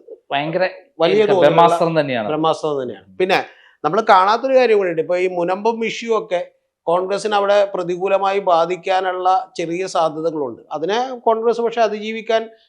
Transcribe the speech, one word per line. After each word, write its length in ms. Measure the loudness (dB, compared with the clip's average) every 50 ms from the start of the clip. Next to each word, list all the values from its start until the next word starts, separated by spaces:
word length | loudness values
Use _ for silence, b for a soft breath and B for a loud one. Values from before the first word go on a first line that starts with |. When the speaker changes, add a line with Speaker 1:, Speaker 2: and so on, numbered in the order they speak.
| -12 -16 -20 -20 _ -6
Speaker 1:
ഭയങ്കര 380 | -4 -4 -4 -4 -2 -2 -2 -4 -4 -8 -18 _ _ 0
Speaker 2:
വലിയ 260 | 0 2 2 2 2
തോതിലുള്ള 220 | 2 4 4 4 6
Speaker 1:
ബ്രഹ്മാസ്ത്രം 520 | 6 6 6 4 4 2 0 0 0 0
തന്നെയാണ്. 280 | 0 0 -2 -4 -4 -4
Speaker 2:
ബ്രഹ്മാസ്ത്രം 540 | -2 -2 0 0 -2 -2 -4 -4 -4 -4
തന്നെയാണ്. 360 | -6 -8 -10 -14 -18 -12 -6 -4
പിന്നെ 280 | 0 0 0 0 -2 b b b b b b b -4
നമ്മൾ 160 | -2 0 0 4 6
കാണാത്തൊരു 460 | 6 6 6 4 2 0 0 2 4
കാര്യം 220 | 4 4 4 4 2
കൂടിയുണ്ട്. 240 | 2 0 -2 -2
ഇപ്പൊ 160 | -2 0 0 0
ഈ 100 | 0 0
മുനമ്പം 580 | -2 -2 -2 -2 -2 -2 -2 -2 -2 -2 -4
ഇഷ്യൂ 320 | -6 -6 -6 -4 -2 -2 -2
ഒക്കെ 300 | -2 -2 -4 -4 -4 -6 _ _ _ _ _ _ _
കോൺഗ്രസിന് 520 | -2 -2 0 0 -2 -4 -4 -2 -2 0
അവിടെ 360 | 0 2 2 4 2 2 0 -2
പ്രതികൂലമായി 640 | -4 -4 -4 -4 -4 -2 0 0 0 0 0 0 0
ബാധിക്കാനുള്ള 1120 | 0 2 2 2 2 0 -2 -4 -2 -2 -2 0 0 -2 -4 -2 0 0 0 0 -2 -4 -8 -8
ചെറിയ 300 | -6 -6 -6 -6 -6 -4
സാധ്യതകളുണ്ട്. 720 | -2 -2 -2 -2 -2 -4 -4 -4 -2 -4 -4 -6 -8 -12 -12 -10
അതിനെ 480 | -8 -6 -4 -2 -2 -2 -2 -4 -8 -4
കോൺഗ്രസ് 420 | 0 0 0 2 2 0 0 0
പക്ഷെ 200 | -2 -2 0 0
അതിജീവിക്കാൻ 680 | 0 0 0 -4 -6 -6 -8 -6 -4 -2 -2 -2 -2 -6 b b b